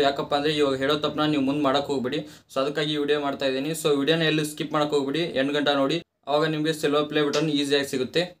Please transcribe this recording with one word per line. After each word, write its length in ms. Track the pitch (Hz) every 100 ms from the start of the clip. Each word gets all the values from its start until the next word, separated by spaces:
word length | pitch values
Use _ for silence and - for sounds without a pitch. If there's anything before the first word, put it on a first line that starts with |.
ಯಾಕಪ್ಪ 280 | 139 139 - 143
ಅಂದ್ರೆ 140 | 151 151
ಇವಾಗ 180 | 143 131
ಹೇಳೋ 120 | 135 151
ತಪ್ಪನ್ನ 200 | 151 151 151
ನೀವು 120 | 147 135
ಮುಂದ್ 140 | 147 139
ಮಾಡಕ್ 220 | 135 -
ಹೋಗ್ಬೇಡಿ. 260 | 139 123 151 - - _
So 60 | 135
ಅದಕ್ಕಾಗಿ 300 | 143 151 151 147
ಈ 20 |
ವಿಡಿಯೋ 160 | 143 147
ಮಾಡ್ತಾ 220 | 143 135 135
ಇದ್ದೀನಿ. 200 | 131 147 160
So 80 | 156 143
ವಿಡಿಯೋನ 260 | 139 165 156
ಎಲ್ಲೂ 120 | 156 151
skip 200 | - 147 156
ಮಾಡಕ್ 180 | 147 147
ಹೋಗ್ಬೇಡಿ, 260 | 135 151 170 131
ಎಂಡ್ 120 | 139 147
ಗಂಟ 180 | 143 139
ನೋಡಿ. 180 | 135 165 - _ -
ಅವಾಗ 160 | 147 160
ನಿಮ್ಗೆ 180 | 156 156 156
silver 260 | 151 147 147
play 120 | 151 147
button 240 | 147 160 143
ಈಸಿಯಾಗಿ 300 | 139 143 139
ಸಿಗುತ್ತೆ. 280 | 127 123 160 175 -